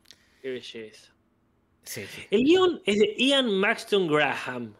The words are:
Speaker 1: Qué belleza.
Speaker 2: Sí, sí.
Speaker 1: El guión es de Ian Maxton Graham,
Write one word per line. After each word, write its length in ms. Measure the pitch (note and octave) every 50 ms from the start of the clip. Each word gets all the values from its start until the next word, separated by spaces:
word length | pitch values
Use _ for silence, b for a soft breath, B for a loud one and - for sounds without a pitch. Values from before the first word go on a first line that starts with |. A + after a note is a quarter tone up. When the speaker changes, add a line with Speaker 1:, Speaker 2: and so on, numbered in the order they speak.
| _ b b b b b b _
Speaker 1:
Qué 100 | - C3 B2+
belleza. 600 | B2 A2+ - - A2+ A2 G#2+ - - - _ _ _ _ _ _ _ _ _ _ _ _ _ _ _ _
Speaker 2:
Sí, 240 | - - A2+ G2
sí. 160 | - - - - -
Speaker 1:
El 140 | G3 A3+ B3+
guión 360 | D4 F4 F#4 F#4 F4+ C#4+ - -
es 120 | G3 G#3 G3+
de 160 | G#3+ G#3 G#3+ -
Ian 320 | B3 C4+ C#4 C4+ C4 A#3 G3
Maxton 540 | F#3+ G3+ G#3+ A3+ - - - G#3 G3 F#3 D#3
Graham, 640 | D3+ D3+ D3 C3+ A#2+ - - B2+ B2+ B2 A#2+ G#2+ G#2 -